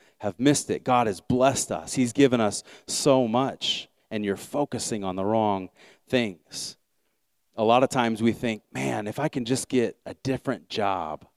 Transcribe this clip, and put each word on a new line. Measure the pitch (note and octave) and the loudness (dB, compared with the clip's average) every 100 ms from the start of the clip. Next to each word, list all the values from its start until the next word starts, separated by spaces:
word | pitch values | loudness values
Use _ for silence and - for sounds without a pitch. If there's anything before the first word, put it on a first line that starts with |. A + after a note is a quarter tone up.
| _ - | _ -8
have | G#2 F#2+ | -8 0
missed | C3+ C#3+ - | 2 2 0
it. | G2 - | -4 2
God | B2 A2 | 2 2
has | F#2 | -2
blessed | - B2+ C3 B2+ - | 0 4 4 2 -4
us. | F2 D#2+ - | -6 -4 -2
He's | A#2+ | 0
given | B2+ C3+ A#2+ | 4 4 4
us | G#2+ - - - - | 2 -2 -10 -16 -8
so | - D3+ C3 A#2 | 0 4 4 4
much, | A#2+ C3+ - - - - _ - | 0 -2 -4 -4 -4 -8 _ -8
and | A2 | -4
you're | G2+ F#2+ | -2 -2
focusing | - D3 C#3+ A#2 - A2 | -4 -4 -4 -4 -6 -4
on | F#2+ F#2 | -4 -2
the | G2 | 0
wrong | A2+ G#2+ F#2+ F2+ _ - _ - | 2 2 0 -4 _ -20 _ -2
things." | C3 A2+ F2 _ - - - _ _ _ _ _ _ _ - | -2 -2 -6 _ -12 -12 -14 _ _ _ _ _ _ _ 0
A | A2 | 4
lot | B2 | 4
of | C3 | 4
times | C3 A#2 A2 | 2 0 2
we | A2+ | 0
think, | A2 A#2+ G#2+ _ | 0 -4 -6 _
"Man, | B2+ C3+ A#2 G#2 | -6 -4 -4 -6
if | A2 | -4
I | D3+ | -4
can | C3+ | -4
just | A#2 C3 - | -4 -4 0
get | C3 A2+ - - | 0 0 -4 -16
a | |
different | - C3 B2+ - A#2 - | -8 -4 -4 -4 -6 -6
job, | - G2+ F#2+ D#2 D2+ - | -4 -2 -2 -4 -10 -14